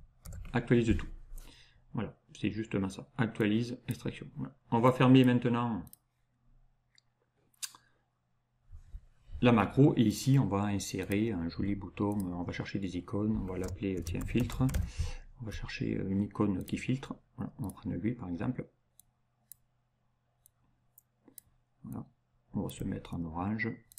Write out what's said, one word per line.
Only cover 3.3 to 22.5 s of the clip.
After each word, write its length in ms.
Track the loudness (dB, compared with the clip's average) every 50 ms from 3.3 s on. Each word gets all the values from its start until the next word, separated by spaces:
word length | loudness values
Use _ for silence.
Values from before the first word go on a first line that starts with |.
| 0 0 2 2 2 2 0 -2 -6 -8 -6 -6
extraction. 400 | -6 -6 -6 -8 -8 -8 -12 -14 -12
Voilà. 180 | -10 -10 -10 -12 _ _ -2
On 80 | 2 4
va 140 | 6 6 6
fermer 320 | 6 8 8 10 10 10
maintenant 580 | 8 6 4 2 2 0 0 0 -2 -2 -4 -6 -8 -14 -20 _ _ _ _ _ _ _ _ _ _ _ _ _ _ _ _ _ _ _ _ _ _ _ _ _ _ _ _ _ _ _ _ -14 -14 -14 -16 _ _ _ _ _ _ _ _ _ _ _ _ _ _ _ _ _ -20 -20 -20 -18 -16 -16 -16 -16 -18 _ _ _ -12 -2 4 6
la 80 | 6
macro, 420 | 6 6 6 4 6 6 6 8 8
et 60 | 6 4
ici 360 | 4 2 2 2 4 6 6
on 80 | 6
va 200 | 4 2 0 0
insérer 640 | 0 0 -2 -4 -4 -6 -4 -2 0 0 0 2 0 0
un 160 | -2 -4 -4
joli 260 | -4 -4 -2 -2 -2
bouton, 380 | -4 -6 -8 -4 -2 -2 0 0
on 320 | -2 -4 -4 -4 -6 -6
va 80 | -6 -6
chercher 260 | -6 -6 -6 -6 -4
des 180 | -4 -4 -6
icônes, 400 | -6 -8 -6 -4 -2 -2 0 -2 -2 -2
on 20 | -4 -6
va 60 | -6
l'appeler, 380 | -6 -6 -6 -6 -4 -4 -4
euh, 40 | -4
tiens, 240 | -4 -6 -6 -6 -4
filtre, 380 | -2 0 0 0 -2 -2 0 0 0 0 0 -2 -4 -4 -4 -4 -4 -6 -8 -12 -16 -16 -14
on 40 | -12
va 60 | -10
chercher, 480 | -8 -8 -8 -8 -8 -6 -4 -4 -2 -4
euh, 100 | -2 -2
une 140 | 0 -2 -2
icône 420 | -2 0 0 0 2 0 -2 -4
qui 120 | -4 -6
filtre, 400 | -4 -2 -2 -2 -2 -4 -8 -14 -14 _ _ _
voilà, 160 | -8 -8 -8 -8 -6
on 60 | -8
va 60 | -8 -8
prendre 240 | -8 -8 -6 -4
lui 180 | -2 -2 -2 -4
par 140 | -4 -6 -6
exemple, 400 | -6 -4 -4 -4 -4 -6 -8 -12 _ _ _ _ _ _ -20 _ _ _ _ _ _ _ _ -20 -20 _ _ _ _ _ _ _ _ _ _ _ _ _ _ _ _ _ _ _ _ _ _ _ _ _ _ _ _ _ _ _ _ _ _ _ -20 -20 -20 _ _ _ _ _ _ _ -16
voilà. 240 | -14 -12 -12 -12 -14 _ _ _ _ _ _ _ _